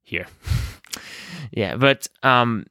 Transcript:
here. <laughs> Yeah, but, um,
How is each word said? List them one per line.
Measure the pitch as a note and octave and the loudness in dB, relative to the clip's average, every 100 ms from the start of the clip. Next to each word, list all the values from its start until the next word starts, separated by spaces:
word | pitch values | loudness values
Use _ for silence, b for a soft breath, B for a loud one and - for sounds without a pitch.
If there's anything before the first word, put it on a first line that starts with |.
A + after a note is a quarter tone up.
here. | _ E2+ F2 | _ -8 -8
<laughs> | B B B B B B B B B B E3+ B2+ | B B B B B B B B B B -14 -8
Yeah, | A#2 G2 | -4 -4
but, | D#2 C3+ C3+ - _ | 2 2 2 -4 _
um, | C3 B2 A#2+ G#2+ - | 4 4 4 0 -6